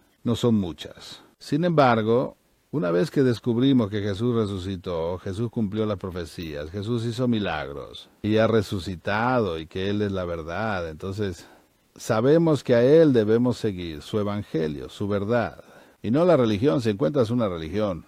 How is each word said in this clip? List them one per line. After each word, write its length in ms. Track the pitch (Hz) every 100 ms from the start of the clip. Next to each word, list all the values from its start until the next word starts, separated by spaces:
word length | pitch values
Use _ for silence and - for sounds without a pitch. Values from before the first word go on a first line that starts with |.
| _ _
No 140 | 120 113
son 180 | 123
muchas. 680 | 110 90 76 - - - - - _
Sin 260 | - 147
embargo, 720 | 175 156 131 113 107 117 - - _ _ _
una 200 | 139 175
vez 200 | 170 175
que 120 | -
descubrimos 640 | 131 117 - 117 131 131 104
que 140 | 104
Jesús 340 | 104 95 123 117
resucitó, 800 | 104 98 90 95 92 85 82 90
Jesús 280 | 104 95 117
cumplió 380 | 120 107 107 107
las 100 | 98
profecías, 760 | 98 87 82 - 85 71 76
Jesús 320 | 101 101 120 117
hizo 200 | 113 127
milagros, 840 | 113 98 78 69 71 60 - - _
y 160 | 104 107
ha 100 | 110
resucitado, 1120 | 113 95 101 87 87 - 104 120 127 104 82
y 60 |
que 240 | 78 95 98
Él 140 | 104
es 100 | 104
la 140 | 95 87
verdad, 600 | 85 80 87 110 98 85
entonces 580 | 76 95 98 101 87 - - _ _ _ -
sabemos 680 | - 110 123 160 165 143
que 120 | -
a 80 | 120
Él 320 | 127 156 160
debemos 420 | 123 107 117 123 113
seguir, 460 | 113 92 85 76
su 160 | - 107
evangelio, 720 | 101 104 101 160 160 147 65
su 180 | - 101
verdad, 560 | 101 101 120 98 - - - - _
y 80 | 98
no 160 | 131 180
la 100 | 156
religión. 460 | 117 101 139 139
Si 80 | 113
encuentras 400 | 101 151 147 107
una 180 | 123 110
religión, 560 | 85 80 98 104 85